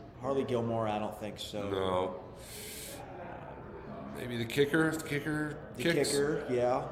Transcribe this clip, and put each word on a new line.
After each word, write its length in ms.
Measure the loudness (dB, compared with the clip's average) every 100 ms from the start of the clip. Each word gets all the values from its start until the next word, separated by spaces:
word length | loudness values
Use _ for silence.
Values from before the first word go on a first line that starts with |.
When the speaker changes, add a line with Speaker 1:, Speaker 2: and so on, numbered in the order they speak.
| -14 -6
Speaker 1:
Harley 240 | -2 0
Gilmore, 420 | 2 2 2 2 2
I 120 | 2
don't 200 | -2 -4
think 200 | -8 -6
so. 240 | -6 -4 0
Speaker 2:
No. 440 | 2 4 4 2 -2 -10 -14 -12 -12 -10 -10 -10 -10 -10 -10 -10 -10 -12 -12 -12 -12 -10 -10 -8 -8
Maybe 180 | -4 -2
the 80 |
kicker, 440 | 2 4 6 6 4
if 100 | 2
the 100 | -2
kicker 480 | -2 0 0 -2 -6 -10 0
Speaker 1:
The 60 |
Speaker 2:
kicks. 280 | 4 6 6
Speaker 1:
kicker, 340 | 4 4 2 2
yeah. 320 | 2 4 2 0